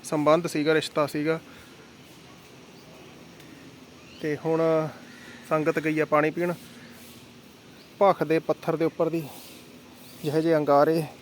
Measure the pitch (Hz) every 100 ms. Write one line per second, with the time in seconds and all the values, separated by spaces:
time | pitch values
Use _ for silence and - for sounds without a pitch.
0 | - 156 147 160 170 156 147 160 - -
1 | 143 151 151 160 - - - - - -
2 | - - - - - - - - - -
3 | - - - - - - - - - -
4 | - - 156 143 160 160 165 160 156 -
5 | - - - - - 156 160 160 156 156
6 | 151 151 160 160 175 170 - - - -
7 | - - - - - - - - - -
8 | 196 175 151 160 - 202 - 160 160 -
9 | 165 165 135 - - - - - - -
10 | - - 156 156 165 156 147 143 151 165
11 | 151 -